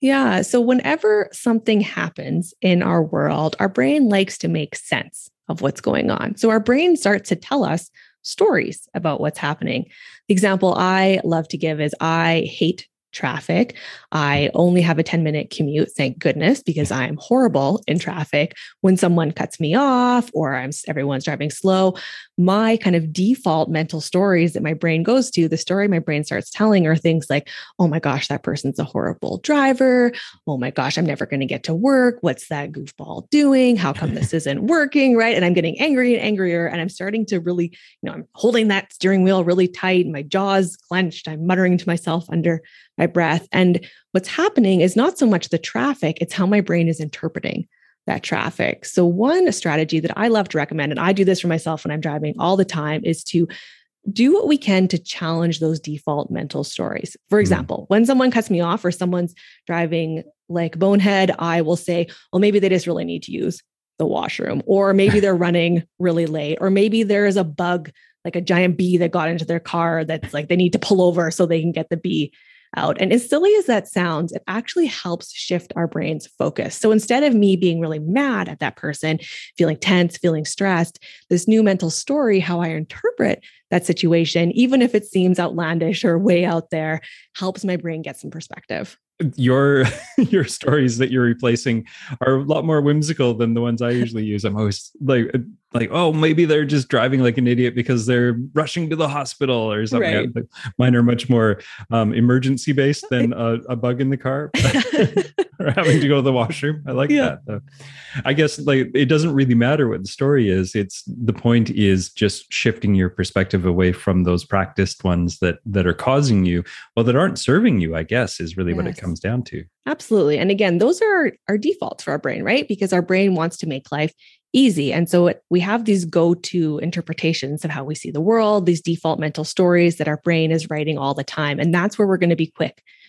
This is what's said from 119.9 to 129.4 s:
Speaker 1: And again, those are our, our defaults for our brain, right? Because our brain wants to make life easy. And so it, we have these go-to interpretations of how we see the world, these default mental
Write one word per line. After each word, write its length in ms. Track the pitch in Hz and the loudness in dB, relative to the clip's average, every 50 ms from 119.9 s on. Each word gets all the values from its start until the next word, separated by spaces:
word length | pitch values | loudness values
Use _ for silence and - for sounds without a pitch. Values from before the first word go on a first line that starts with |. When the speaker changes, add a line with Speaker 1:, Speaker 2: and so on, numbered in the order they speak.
| - - - - 220 202 160 147 151 139 | -8 -8 -4 0 2 2 2 2 2 2
Speaker 1:
And 120 | - 190 | 0 0
again, 280 | 202 196 214 190 170 175 | 0 2 2 2 4 4
those 240 | 214 269 359 - 453 | 4 4 4 2 2
are 240 | 427 403 359 302 | 2 2 2 0
our, 60 | 233 - _ _ - | 0 -2 _ _ -4
our 100 | 202 208 | -2 -2
defaults 460 | 226 311 392 - - - - - - | 0 -2 -2 -2 -4 -10 -10 -8 -6
for 80 | - 143 | -6 -4
our 60 | 151 | -4
brain, 240 | - 139 - - - | -4 -4 -6 -4 -2
right? 240 | - 226 277 - | 0 0 0 0
Because 260 | - 208 185 196 185 185 | -2 -4 -2 -2 0 2
our 100 | 175 175 | 0 2
brain 320 | 175 185 185 202 202 185 | 2 2 2 2 2 2
wants 240 | 165 160 170 - - | 0 0 -2 -4 -6
to 80 | - | -8
make 260 | 160 139 131 - - 147 | -6 -6 -8 -8 -6 -4
life 200 | 147 151 160 - _ _ _ _ _ _ _ - | -4 -4 -4 -4 _ _ _ _ _ _ _ 2
easy. 400 | 254 277 240 180 156 143 139 - | 4 4 4 4 2 0 0 0
And 160 | 156 170 170 | 0 0 2
so 200 | - 175 175 175 | 4 4 4 4
it, 140 | - - _ - | 2 -2 _ -2
we 100 | 170 180 | 0 0
have 240 | 175 196 214 233 226 | 2 0 -2 -2 0
these 200 | 220 202 190 175 | 2 0 0 0
go-to 760 | 160 - 175 165 170 175 175 - - - 180 160 156 147 151 | 0 0 2 2 2 2 0 -2 -4 -2 -2 -2 -2 -2 -4
interpretations 880 | - 170 - 175 160 - 160 - - 160 160 - - 135 147 151 - | -4 -4 -4 -6 -6 -8 -6 -4 -2 -2 -2 -2 -4 -6 -6 -6 -6
of 60 | 160 | -6
how 140 | 147 135 135 | -6 -6 -8
we 100 | 139 156 | -8 -10
see 160 | - - - | -10 -10 -8
the 100 | 131 143 | -6 -2
world, 460 | 160 202 226 226 220 208 208 208 180 | 0 2 2 2 2 2 2 2 2
these 140 | 175 170 160 | 2 0 0
default 380 | - - 165 170 - 165 156 - | 0 -4 -4 -2 -2 -2 -2 -2
mental 260 | 156 151 143 - | -2 -4 -4 -6